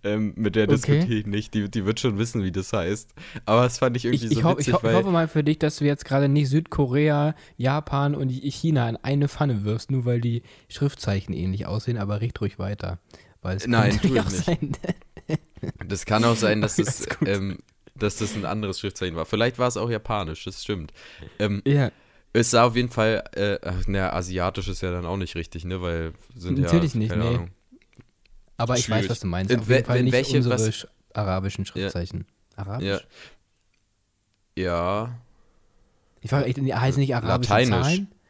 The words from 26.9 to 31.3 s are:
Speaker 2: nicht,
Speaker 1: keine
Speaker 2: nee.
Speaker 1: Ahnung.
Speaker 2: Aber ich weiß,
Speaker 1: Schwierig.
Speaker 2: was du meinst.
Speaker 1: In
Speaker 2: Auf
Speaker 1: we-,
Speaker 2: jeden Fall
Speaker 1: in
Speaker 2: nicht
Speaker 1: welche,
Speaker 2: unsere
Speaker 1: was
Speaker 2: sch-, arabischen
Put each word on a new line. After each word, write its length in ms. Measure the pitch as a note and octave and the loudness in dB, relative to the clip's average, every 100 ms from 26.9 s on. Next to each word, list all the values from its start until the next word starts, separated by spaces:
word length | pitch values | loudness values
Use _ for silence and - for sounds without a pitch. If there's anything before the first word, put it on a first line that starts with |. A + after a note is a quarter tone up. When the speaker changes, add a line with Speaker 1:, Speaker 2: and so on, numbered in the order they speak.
Speaker 2:
nicht, 160 | A#2 G#2+ | 0 0
Speaker 1:
keine 140 | F2+ | 0
Speaker 2:
nee. 100 | A#2 | 0
Speaker 1:
Ahnung. 160 | A#2+ F2 - _ - _ - - _ _ - - - | -2 -4 -12 _ -20 _ -20 -20 _ _ -20 -20 -6
Speaker 2:
Aber 180 | A2+ B2 | -2 0
ich 100 | A2+ | 0
weiß, 80 | G#2+ | 0
Speaker 1:
Schwierig. 60 | F#2+ | 0
Speaker 2:
was 100 | A#2 | -2
du 60 | F#2+ | -2
meinst. 240 | E2+ G2 | -2 0
Speaker 1:
In 80 | B2 | 0
Speaker 2:
Auf 80 | G#2+ | 4
Speaker 1:
we-, 60 | |
Speaker 2:
jeden 120 | C3 - | 2 4
Fall 120 | B2 | 2
Speaker 1:
in 60 | B2 | 4
Speaker 2:
nicht 60 | |
Speaker 1:
welche, 240 | B2+ C3+ - | 2 2 2
Speaker 2:
unsere 160 | A#2+ | 2
Speaker 1:
was 140 | A#2 A2 | 2 0
Speaker 2:
sch-, 160 | - - _ _ | -2 -12 _ _
arabischen 520 | - G2+ | -4 -2